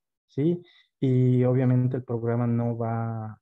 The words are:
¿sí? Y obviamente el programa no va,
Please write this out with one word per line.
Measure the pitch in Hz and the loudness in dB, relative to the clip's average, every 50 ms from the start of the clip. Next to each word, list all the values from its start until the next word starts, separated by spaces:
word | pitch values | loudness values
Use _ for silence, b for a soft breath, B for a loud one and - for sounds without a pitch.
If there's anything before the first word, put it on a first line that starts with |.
| _ _ _ _ _ | _ _ _ _ _
¿sí? | _ _ 135 147 170 175 175 B B B B B B B _ | _ _ -2 0 0 0 -2 B B B B B B B _
Y | 135 131 127 127 127 127 127 123 123 | 0 2 2 4 4 4 4 4 2
obviamente | 127 127 131 127 127 127 127 127 127 135 | 2 2 2 2 2 2 2 2 0 -2
el | 127 | -4
programa | 123 - 117 113 117 117 117 120 120 117 | -6 -6 -6 -4 -2 -2 -2 0 0 0
no | 117 117 117 120 117 | 0 0 -2 -2 -4
va, | 113 117 113 113 113 113 113 113 110 110 110 107 - | -4 -4 -4 -4 -4 -4 -6 -6 -8 -10 -12 -14 -18